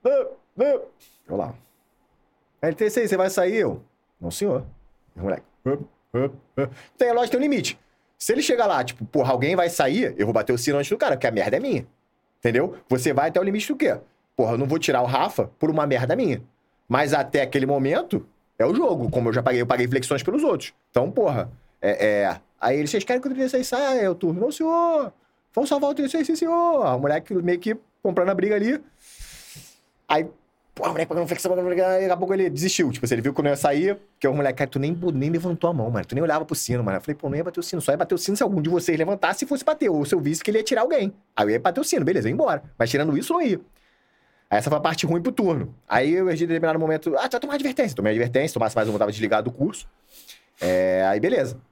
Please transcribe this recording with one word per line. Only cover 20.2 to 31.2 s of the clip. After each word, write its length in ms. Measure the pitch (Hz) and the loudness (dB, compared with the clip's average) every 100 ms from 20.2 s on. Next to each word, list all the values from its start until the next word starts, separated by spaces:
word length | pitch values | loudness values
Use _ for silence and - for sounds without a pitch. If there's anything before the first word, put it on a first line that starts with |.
pelos 200 | - 254 | 0 0
outros. 300 | 302 175 - _ _ | 0 0 -4 _ _
Então, 200 | 120 143 | 0 0
porra, 400 | 226 196 123 87 - _ _ | 0 0 0 -4 -10 _ _
é, 260 | 101 101 107 | -2 2 2
é... 340 | 104 98 82 _ _ | 2 0 -2 _ _
Aí 200 | 113 139 | 0 0
ele, 100 | 147 | 0
"Vocês 160 | 208 | -4
querem 160 | 196 247 | -2 -4
que 80 | 262 | -2
o 20 | |
trinta 160 | 262 262 | -2 0
e 40 | |
seis 160 | 262 254 | 0 -2
saia?" 340 | 247 277 262 | -2 0 0
Eu, 140 | 196 | 0
"Turno, 260 | 175 175 175 | 0 -2 0
não, 100 | 247 | -2
senhor. 640 | - 320 330 339 320 233 _ _ _ _ | -2 0 2 2 0 -2 _ _ _ _
Vamos 140 | - - | -4 0
salvar 220 | 285 285 | 0 0
o 40 | |
trinta 140 | 285 277 | 0 -2
e 20 | |
seis, 160 | 330 311 | -2 -2
sim, 100 | 320 | -2
senhor." 500 | 330 339 339 302 185 | 0 2 2 2 2
Ah, 100 | 127 | 0
o 40 | |
moleque 340 | 143 156 - | 0 -2 -2
meio 240 | 190 175 175 | -2 0 -2
que 180 | 214 220 _ _ | -2 -6 _ _
comprando 280 | 196 175 180 | -2 0 0
a 40 | |
briga 200 | 190 196 | 0 0
ali. 280 | 214 214 302 - _ - - - - - - - _ _ _ - | 0 0 -2 -6 _ -20 -20 -20 -18 -20 -20 -20 _ _ _ -2
Aí, 180 | 151 160 - _ _ _ | -2 -2 -12 _ _ _
porra, 160 | - 170 | -6 -4
o 20 | |
moleque 160 | 160 165 | -2 -2
pagando 180 | 165 | -2